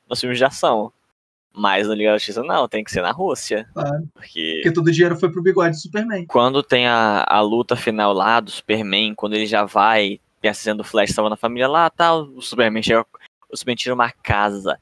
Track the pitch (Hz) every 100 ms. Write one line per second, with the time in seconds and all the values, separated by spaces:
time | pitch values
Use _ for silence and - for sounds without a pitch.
0 | - 123 123 123 131 - 165 113 104 _
1 | _ _ _ _ _ - 101 98 107 107
2 | 107 107 104 104 147 180 123 107 107 -
3 | 90 135 190 - - 107 113 - 143 151
4 | 160 _ - - - - 160 165 160 160
5 | 175 165 180 175 175 185 170 156 - 208
6 | 226 202 170 127 123 135 - 123 123 117
7 | 110 101 - 104 107 117 120 120 - 110
8 | 104 98 98 117 104 - - 107 104 98
9 | 107 107 104 107 107 107 104 104 107 110
10 | 101 101 _ _ 107 104 110 104 104 110
11 | 104 - 107 110 117 120 131 156 165 -
12 | 170 165 143 127 - 120 113 110 107 117
13 | 113 - - _ _ - - 120 127 123
14 | 117 - - 104 104 101 95 -